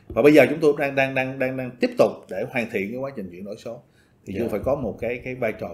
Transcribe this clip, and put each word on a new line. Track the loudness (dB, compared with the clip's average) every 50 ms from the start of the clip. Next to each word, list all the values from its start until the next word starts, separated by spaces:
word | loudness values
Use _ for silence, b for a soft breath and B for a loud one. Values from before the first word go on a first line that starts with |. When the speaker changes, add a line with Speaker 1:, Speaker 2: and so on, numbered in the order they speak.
| B -4
Speaker 1:
và | 2 4
bây | 6 8 10
giờ | 8 8 6
chúng | 4 2
tôi | 2 2 2 2
đang, | 0 -2 0
đang, | 0 0 0 0
đang, | -2 -4 -4 -4 -4
đang, | -4 -4 -4
đang | -6 -8 -10 -6 -4
tiếp | -4 0 2 4
tục | 2 2 2 -4 -12 -10
để | -6 -6 -6 -4
hoàn | -4 -4 -4 -2
thiện | -2 -4 -4 -4
cái | -6 -8
quá | -8 -8 -8
trình | -10 -10 -10
chuyển | -12 -14 -12
đổi | -12 -12
số. | -12 -12 -14 -14 -14 b b b b b b b _ _
Thì | -8 -6
Speaker 2:
Dạ. | -4
Speaker 1:
chúng | -4 -2
phải | -4 -2 -2
có | -2 -2
một | -2 -2 -4 -6 -6
cái, | -6 -6 -6 -6 -8
cái | -10 -6
vai | -4 -2 -4
trò | -2 -4 -8 -10